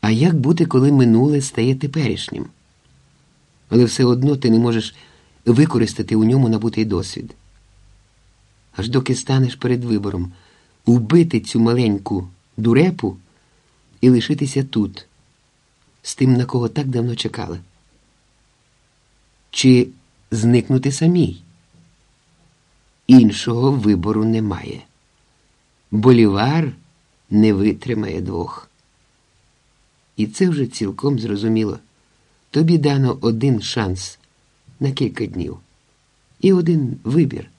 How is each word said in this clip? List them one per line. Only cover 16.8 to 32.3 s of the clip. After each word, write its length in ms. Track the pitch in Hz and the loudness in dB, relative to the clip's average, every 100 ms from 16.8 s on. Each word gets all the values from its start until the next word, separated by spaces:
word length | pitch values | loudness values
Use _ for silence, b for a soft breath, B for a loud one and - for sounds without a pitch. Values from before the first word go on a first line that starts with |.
| 135 | -6
давно 300 | 120 120 117 | -4 -4 -6
чекала. 420 | 110 - 90 85 87 _ _ _ _ _ _ _ _ _ _ _ _ _ _ _ _ _ _ | -8 -8 -12 -12 -16 _ _ _ _ _ _ _ _ _ _ _ _ _ _ _ _ _ _
Чи 380 | - 131 127 - - _ _ _ | 0 4 4 2 -8 _ _ _
зникнути 640 | 113 117 120 113 131 135 | -2 2 2 2 -2 -2
самій? 500 | 135 160 175 143 - - _ _ _ _ _ _ _ _ _ _ _ _ _ _ _ - | 0 0 2 0 -4 -20 _ _ _ _ _ _ _ _ _ _ _ _ _ _ _ 6
Іншого 680 | 131 110 101 - 120 131 | 8 8 2 -6 -2 0
вибору 520 | 143 107 98 87 110 | 0 0 0 0 -2
немає. 560 | 110 113 110 98 - - - _ _ _ _ _ _ _ _ _ _ | 0 -2 -2 -6 -10 -16 -18 _ _ _ _ _ _ _ _ _ _
Болівар 840 | 104 120 123 110 98 117 160 156 - _ _ _ _ _ | 2 4 6 4 2 0 0 -2 -6 _ _ _ _ _
не 220 | 104 110 | 2 2
витримає 680 | 101 104 120 - 113 107 82 | 2 0 -2 -6 -6 -6 -8
двох. 500 | 92 85 85 - - _ _ _ _ _ _ _ _ _ _ _ _ _ _ - | -8 -8 -8 -12 -20 _ _ _ _ _ _ _ _ _ _ _ _ _ _ -6
І 100 | 107 | -6
це 220 | - 185 | 0 -2
вже 180 | 151 127 | 0 -4
цілком 520 | - 104 - 143 135 | -4 -8 -4 -4 -4
зрозуміло. 600 | 110 101 110 110 107 - _ _ _ _ _ | -4 -4 -2 -2 -2 -6 _ _ _ _ _